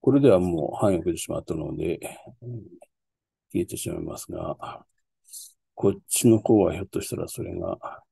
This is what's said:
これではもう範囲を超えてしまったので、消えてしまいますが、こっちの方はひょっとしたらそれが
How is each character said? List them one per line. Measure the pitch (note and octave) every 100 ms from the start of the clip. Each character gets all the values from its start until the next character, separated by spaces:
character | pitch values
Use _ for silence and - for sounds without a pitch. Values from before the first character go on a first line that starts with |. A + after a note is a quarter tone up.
こ | -
れ | C#3
で | C#3
は | F#2+
も | F2+ E2 D2
う | -
範 | G#2+
囲 | F#2
を |
超 | E2+
え |
て | E2
し | -
ま | E2
っ |
た | -
の | D#2+ D#2 D2+
で、 | E2 E2 - - - - A#2+ A#2 F#2 - - _ _ _ _ _ _
消 | F#2
え | F2
て | -
し | -
ま | E2
い |
ま | D#2+ -
す | -
が、 | E2+ - - - - _ _ _ _ _ - - _ _
こ | - G2+
っ | G2 _
ち | - B2
の | A2
方 | - A2
は | F2
ひ | -
ょ |
っ | F#2+
と | -
し | -
た | -
ら | E2
そ | -
れ | F#2
が | F2+ F2 - - - _